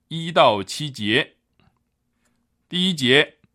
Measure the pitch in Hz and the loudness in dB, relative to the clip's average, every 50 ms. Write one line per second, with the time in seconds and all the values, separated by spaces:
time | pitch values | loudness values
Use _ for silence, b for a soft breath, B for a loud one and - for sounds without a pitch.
0 | _ _ 160 165 165 170 165 185 156 123 107 101 98 - - - 151 147 127 - | _ _ -12 -10 -10 -2 2 4 4 4 4 2 -2 -8 -10 -10 -10 -10 -10 -8
1 | 107 101 110 139 151 - _ _ _ _ _ _ _ _ _ _ _ _ _ _ | -4 -2 -2 -2 -2 -4 _ _ _ _ _ _ _ _ _ _ _ _ _ _
2 | _ _ _ _ _ _ _ _ _ _ _ _ _ _ 170 180 180 190 185 151 | _ _ _ _ _ _ _ _ _ _ _ _ _ _ -6 -4 -2 -2 -2 -2
3 | 131 120 127 143 151 - - _ _ _ _ | 0 2 2 2 2 0 -4 _ _ _ _